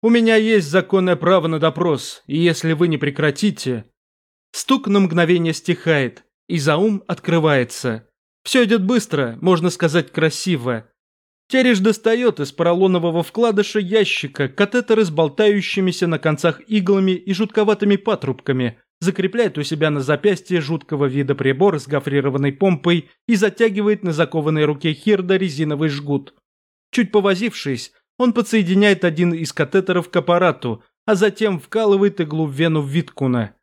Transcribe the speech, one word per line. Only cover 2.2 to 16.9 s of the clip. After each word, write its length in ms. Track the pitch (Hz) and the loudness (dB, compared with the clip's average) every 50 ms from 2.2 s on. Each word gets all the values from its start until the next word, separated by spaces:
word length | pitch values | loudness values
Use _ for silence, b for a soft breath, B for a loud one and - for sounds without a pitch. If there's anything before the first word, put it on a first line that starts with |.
| _ | _
и 100 | - 139 | -6 -2
если 360 | 156 170 175 165 - - 165 160 | 0 2 2 0 0 -2 -2 0
вы 160 | 147 175 175 | 2 2 0
не 100 | 160 139 | 0 0
прекратите". 840 | 147 147 139 139 147 151 139 - - 208 175 - - 135 123 113 101 _ _ _ _ _ _ _ _ _ _ _ _ _ | -2 -4 -2 0 -2 -2 0 0 -2 -2 -2 -2 -6 -6 -6 -6 -8 _ _ _ _ _ _ _ _ _ _ _ _ _
Стук 380 | - - - - 269 269 277 214 | -14 -12 -2 0 0 0 0 0
на 100 | 196 202 | 2 2
мгновение 540 | 196 180 160 175 175 160 180 175 165 165 160 | 2 2 2 0 2 2 2 2 2 -2 -4
стихает, 720 | - - - 175 - - 165 160 147 135 120 - - _ _ _ _ _ _ | -4 -4 -4 -4 -2 0 0 0 0 0 -2 -6 -12 _ _ _ _ _ _
и 100 | 175 165 | -4 -2
заум 460 | 139 156 151 156 196 220 208 196 - | 0 0 2 2 2 0 0 -2 -4
открывается. 1000 | - 170 - - - 165 170 156 156 147 135 123 117 - - - 127 110 110 _ _ _ _ _ _ _ _ _ | -8 -8 -6 -2 0 0 2 2 4 2 2 0 -2 -6 -8 -6 -6 -6 -6 _ _ _ _ _ _ _ _ _
Всё 220 | - - 262 240 | 0 2 2 4
идёт 180 | 196 226 233 185 | 4 2 0 2
быстро, 560 | 190 247 240 - - - 143 135 117 113 127 | 2 0 0 0 -2 -4 -4 -4 -4 -6 -2
можно 300 | 160 180 185 165 165 180 | 2 2 2 2 2 -2
сказать, 400 | 165 - - 160 143 175 160 - | -2 0 -2 0 0 0 -2 -2
красиво. 800 | _ - 151 160 - - - 190 175 135 117 127 123 110 113 _ _ _ _ _ _ _ _ _ _ _ _ _ - | _ 0 0 0 0 -2 -4 -2 -2 -2 -2 -4 -4 -4 -6 _ _ _ _ _ _ _ _ _ _ _ _ _ 0
Тереш 280 | 262 254 254 240 196 | 2 4 4 2 4
достаёт 600 | 190 220 214 - _ 226 226 240 247 240 - - | 2 2 0 2 _ 0 0 2 2 0 0 0
из 100 | 147 135 | -6 -8
поролонового 720 | - - 170 170 175 180 196 190 185 175 165 170 160 170 165 | -4 -2 0 0 2 4 2 2 2 2 0 0 -2 -2 -4
вкладыша 560 | - - 226 233 233 214 196 208 - - 214 | -4 -2 0 0 0 2 0 -2 0 -2 -4
ящика 680 | 202 175 202 220 202 - - - - 139 139 - 143 127 | -4 0 2 2 2 2 -2 -6 -6 -10 -4 -4 -4 -4
катетеры 560 | 139 - 202 196 - 247 240 - 220 220 220 | 0 0 -2 0 0 -4 0 2 2 2 2
с 60 | 175 | 0
болтающимися 960 | 151 151 160 151 143 - 214 214 208 202 180 - - 196 190 185 170 - 185 | 2 0 0 0 0 2 2 2 2 2 0 -2 -4 -2 -2 -2 0 -2 -2
на 120 | 175 165 151 | -2 -2 -2
концах 440 | - 160 151 143 - 170 156 - - | 0 -2 -2 0 0 -2 -2 -2 -8
иглами 460 | _ 214 208 185 180 | _ -2 -2 2 2